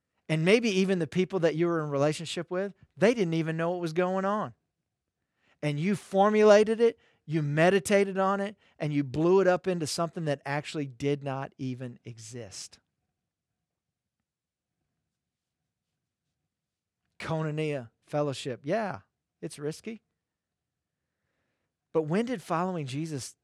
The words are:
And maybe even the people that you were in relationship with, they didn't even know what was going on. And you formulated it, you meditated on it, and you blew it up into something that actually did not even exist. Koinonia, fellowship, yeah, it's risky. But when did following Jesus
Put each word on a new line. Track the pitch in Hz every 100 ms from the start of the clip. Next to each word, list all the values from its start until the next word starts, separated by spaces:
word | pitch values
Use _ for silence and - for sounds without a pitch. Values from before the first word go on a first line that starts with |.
| _ _ -
And | 160
maybe | 170 240 226
even | 190 190 185
the | 160
people | 180 185 190
that | 160
you | 151 170
were | 165
in | 151
relationship | 139 147 156 156 180 160
with, | 180 196 - _ -
they | 208
didn't | 240 170
even | 165 160 160
know | 170
what | 180
was | 170
going | 160 180 190 190
on. | 214 139 - _ _ _ _ _ _ _ _ _ _
And | 147 147
you | 185 196
formulated | - 196 202 214 214 208 214 220
it, | 233 - _ _
you | - 160
meditated | 147 151 175 190 196 202 196 190
on | 190 196
it, | 196 202 _ -
and | 151
you | 143
blew | 139 147 170 190
it | 180
up | 180 190
into | 175 147
something | - 165 180 156
that | 139
actually | 139 147 - 160 139
did | 117 143 143
not | 139 131 135 -
even | 131 123 127 -
exist. | 147 113 110 120 101 - - - _ _ _ _ _ _ _ _ _ _ _ _ _ _ _ _ _ _ _ _ _ _ _ _ _ _ _ _ _ _ _ _ _ _ _ _ _ _ _ _ _ _ _ -
Koinonia, | - 160 156 151 156 143 113 _ _
fellowship, | 147 147 127 139 113
yeah, | 135 214 202 98 - _ _ _
it's | 165 -
risky. | 147 160 220 226 _ _ _ _ _ _ _ _ _ _ _ _ _ _ _ _ _ _ _
But | 160
when | 151 185 240
did | 220
following | - 165 185 180 135
Jesus | 139 165 143 - -